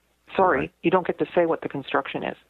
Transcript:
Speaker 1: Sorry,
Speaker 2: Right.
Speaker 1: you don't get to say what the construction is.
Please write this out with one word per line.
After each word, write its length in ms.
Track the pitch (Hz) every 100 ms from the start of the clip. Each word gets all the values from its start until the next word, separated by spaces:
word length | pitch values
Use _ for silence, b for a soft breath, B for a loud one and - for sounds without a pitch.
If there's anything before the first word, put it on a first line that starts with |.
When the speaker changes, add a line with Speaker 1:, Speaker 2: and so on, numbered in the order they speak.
| _ _ _ -
Speaker 1:
Sorry, 240 | 185 139
Speaker 2:
Right. 120 | 156 -
Speaker 1:
you 80 | 170
don't 160 | 185 175
get 100 | 175
to 60 | 151
say 120 | - 170
what 160 | 156
the 80 | -
construction 540 | 139 135 139 139 139 -
is. 100 | - _